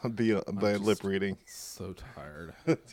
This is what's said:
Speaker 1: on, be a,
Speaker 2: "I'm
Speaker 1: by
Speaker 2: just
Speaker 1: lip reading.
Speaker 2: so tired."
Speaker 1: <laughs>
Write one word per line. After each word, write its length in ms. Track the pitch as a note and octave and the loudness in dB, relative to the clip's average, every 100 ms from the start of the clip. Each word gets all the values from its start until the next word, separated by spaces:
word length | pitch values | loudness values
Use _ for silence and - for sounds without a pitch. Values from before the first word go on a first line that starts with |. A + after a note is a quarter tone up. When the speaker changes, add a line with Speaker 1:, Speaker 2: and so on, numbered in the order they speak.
Speaker 1:
on, 80 | B2+ | -2
be 200 | A2+ A2+ | 2 4
a, 100 | G2+ - | 4 0
Speaker 2:
"I'm 80 | G2 | 0
Speaker 1:
by 160 | G#2 | 2
Speaker 2:
just 100 | G2+ | 4
Speaker 1:
lip 200 | G2+ G2+ | 4 2
reading. 340 | G2 G2 G2 F#2 - | 2 0 0 -4 -10
Speaker 2:
so 460 | - - - F#2+ F2+ - - | -14 -14 -10 -10 -12 -14 -14
tired." 380 | D2 D2+ E2 - - | -14 -12 -14 -6 0
Speaker 1:
<laughs> 0 | D#3+ - | 0 0